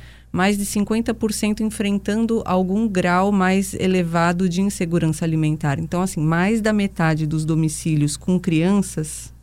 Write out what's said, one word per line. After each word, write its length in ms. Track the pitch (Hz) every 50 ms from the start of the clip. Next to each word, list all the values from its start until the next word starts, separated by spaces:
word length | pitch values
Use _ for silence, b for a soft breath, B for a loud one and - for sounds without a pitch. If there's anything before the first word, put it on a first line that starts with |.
| B B B B B B -
mais 260 | 175 180 196 208 202
de 80 | 202
cinquenta 480 | 196 - 214 202 - 220 220 226 - 226
por 180 | 226 - 220 214
cento 300 | - - 208 214 214 220
enfrentando 800 | 220 208 - 220 202 202 202 196 - 208 220 233 220 226 226 -
algum 440 | - 185 185 185 180 190 208 226 226
grau 420 | 196 185 175 180 180 180 190 202
mais 420 | 208 196 185 185 190 196 196 - -
elevado 760 | - - 185 185 185 175 165 165 170 170 170 180 175 190 185
de 120 | 165 180
insegurança 640 | 196 202 196 - 190 165 170 175 165 160 156 - 175
alimentar. 540 | 170 160 160 156 151 151 156 - 151 139 147
Então, 240 | 165 160 - 175 185
assim, 180 | 190 190 -
mais 400 | 151 156 165 170 180 196 226 226
da 120 | 208 220 214
metade 520 | 208 196 196 - - 170 160 160 156 160
dos 200 | 151 156 156 156
domicílios 720 | 151 160 156 160 156 156 - - 170 156 151 147 147 147
com 240 | - - - 180 180
crianças 920 | 180 190 165 156 160 185 202 202 190 - - - 156 151 - - - - - -